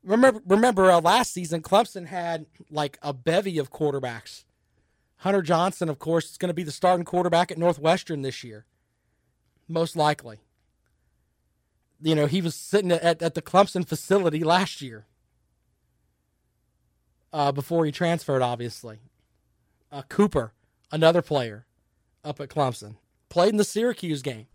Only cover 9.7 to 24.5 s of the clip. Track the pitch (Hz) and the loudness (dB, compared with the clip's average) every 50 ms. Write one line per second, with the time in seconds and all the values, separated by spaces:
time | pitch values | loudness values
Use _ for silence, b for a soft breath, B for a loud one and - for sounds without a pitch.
9.7 | 165 165 170 156 - 165 151 151 151 - - 120 107 104 _ _ _ _ _ _ | -2 -2 -2 -2 0 2 2 2 2 0 -6 -18 -18 -20 _ _ _ _ _ _
10.7 | _ _ _ _ _ _ _ _ _ _ _ _ _ _ _ _ _ _ _ _ | _ _ _ _ _ _ _ _ _ _ _ _ _ _ _ _ _ _ _ _
11.7 | _ _ _ _ _ _ 151 160 160 151 147 147 127 196 175 170 - - - - | _ _ _ _ _ _ -2 0 2 2 2 2 0 0 -2 -2 -6 -8 -8 0
12.7 | 185 208 196 180 175 165 170 170 165 160 170 165 - 170 - - - 185 202 - | 0 0 2 2 0 2 2 0 0 0 -4 -4 -4 -6 -10 2 2 2 2 4
13.7 | - 185 170 - 160 - - - 190 202 185 165 151 156 165 156 170 180 196 - | 0 -6 -6 -4 -8 -10 -2 0 0 2 2 2 0 0 0 2 2 2 0 -2
14.7 | - - 139 127 113 107 104 _ _ _ _ _ _ _ _ _ _ _ _ _ | -6 -14 -14 -16 -16 -18 _ _ _ _ _ _ _ _ _ _ _ _ _ _
15.7 | _ _ _ _ _ _ _ _ _ _ _ _ _ _ _ _ _ _ _ _ | _ _ _ _ _ _ _ _ _ _ _ _ _ _ _ _ _ _ _ _
16.7 | _ _ _ _ _ _ _ _ _ _ _ _ - 151 143 143 135 143 135 - | _ _ _ _ _ _ _ _ _ _ _ _ -2 0 0 0 0 -2 -4 -2
17.7 | 165 170 160 151 143 - 175 165 170 160 - - 139 131 127 123 120 117 120 117 | 0 0 0 0 -2 -2 -2 0 0 -2 -2 -2 0 0 0 0 -2 -6 -8 -12
18.7 | - - - 117 110 110 120 _ _ _ _ _ _ _ _ _ _ _ _ _ | -12 -14 -18 -20 -20 -20 _ _ _ _ _ _ _ _ _ _ _ _ _ _
19.7 | _ _ _ _ 147 139 131 _ - - 208 208 - 147 117 110 _ _ _ _ | _ _ _ _ -16 -16 -16 _ 0 0 0 2 2 -4 -4 -4 _ _ _ _
20.7 | _ _ _ _ - 156 160 160 170 175 165 - 151 139 120 113 104 107 123 _ | _ _ _ _ -2 4 4 6 4 4 0 0 -2 -2 -2 -4 -8 -14 -20 _
21.7 | _ _ _ _ _ _ _ _ _ _ - 151 147 - 143 135 - 156 139 127 | _ _ _ _ _ _ _ _ _ _ -14 -14 -12 -12 -12 -10 -4 -2 -2 -2
22.7 | 117 - 107 104 107 _ _ _ _ _ _ _ - 175 175 214 220 208 202 - | -2 -6 -14 -18 -20 _ _ _ _ _ _ _ 2 2 4 4 4 2 0 0
23.7 | - 208 226 247 233 - - 170 151 139 127 143 120 113 110 _ | 0 -2 0 0 -2 -2 -4 -6 -6 -4 -6 -8 -10 -10 -16 _